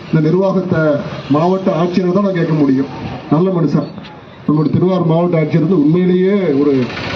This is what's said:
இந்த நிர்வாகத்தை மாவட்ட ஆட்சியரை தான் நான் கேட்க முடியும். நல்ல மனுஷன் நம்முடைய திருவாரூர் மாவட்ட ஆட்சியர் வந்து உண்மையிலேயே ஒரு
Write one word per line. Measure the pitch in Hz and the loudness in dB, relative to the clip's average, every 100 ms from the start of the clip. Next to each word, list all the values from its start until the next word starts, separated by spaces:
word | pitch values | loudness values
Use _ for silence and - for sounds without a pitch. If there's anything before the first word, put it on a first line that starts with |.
| - | -2
இந்த | 160 156 | 0 2
நிர்வாகத்தை | 180 190 190 - 165 156 139 - - - | 2 0 0 -2 0 0 0 -4 -10 -2
மாவட்ட | 143 170 190 190 160 | 0 2 0 0 0
ஆட்சியரை | 175 180 180 | 0 0 2
தான் | 180 202 | 2 0
நான் | 180 | 0
கேட்க | 156 156 | 0 2
முடியும். | 139 131 135 - - - - | 2 2 0 -6 -10 -12 -2
நல்ல | 151 185 180 | 0 2 0
மனுஷன் | 147 151 - - - - - - - | 0 0 -4 -10 -18 -20 -20 -10 -2
நம்முடைய | 151 151 | 0 0
திருவாரூர் | - 175 185 160 | 2 0 0 0
மாவட்ட | 160 175 165 | 0 2 0
ஆட்சியர் | 151 156 156 | 0 0 2
வந்து | 185 | 2
உண்மையிலேயே | 143 175 185 180 185 202 180 139 | 2 2 2 2 2 0 0 0
ஒரு | 147 135 120 - - | 2 0 -2 -6 -4